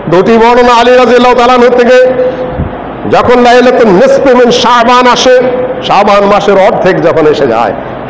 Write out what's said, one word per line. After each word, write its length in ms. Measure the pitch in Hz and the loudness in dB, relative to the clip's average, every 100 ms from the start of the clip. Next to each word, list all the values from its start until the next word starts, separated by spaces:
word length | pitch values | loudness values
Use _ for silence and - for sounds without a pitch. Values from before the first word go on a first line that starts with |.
| - | -2
দুটি 280 | 175 190 226 | -2 2 2
বর্ণনা 360 | 233 247 240 | 2 2 2
আলী 220 | 233 247 247 | 2 2 2
রাদিয়াল্লাহু 400 | 240 240 247 247 | 2 2 2 2
তাআলা 180 | 240 | 2
আনহু 160 | 254 240 | 2 2
থেকে, 440 | 247 247 254 254 254 254 254 254 254 - - - - 101 | 2 2 2 2 0 -4 -6 -8 -8 -10 -10 -14 -12 -4
যখন 280 | 170 214 247 | -2 0 2
লাইলাতুন 500 | 240 247 247 247 226 | 2 2 2 2 2
নিসফি 440 | 180 262 277 269 247 | 2 2 2 2 2
মিন 160 | 247 | 2
শাবান 560 | - 240 240 233 247 247 | 0 0 0 2 2 0
আসে, 320 | 220 254 254 254 - - - | 0 2 2 0 -4 -6 -8
শাবান 400 | - 170 208 202 | -2 0 0 0
মাসের 340 | 202 202 202 196 | 0 0 0 0
অর্ধেক 440 | 196 - 180 165 | 0 0 -2 -2
যখন 260 | 160 156 156 | -2 0 0
এসে 200 | 143 135 | 0 -2
যায়, 260 | 113 107 - - - - | -2 -4 -6 -12 -14 -14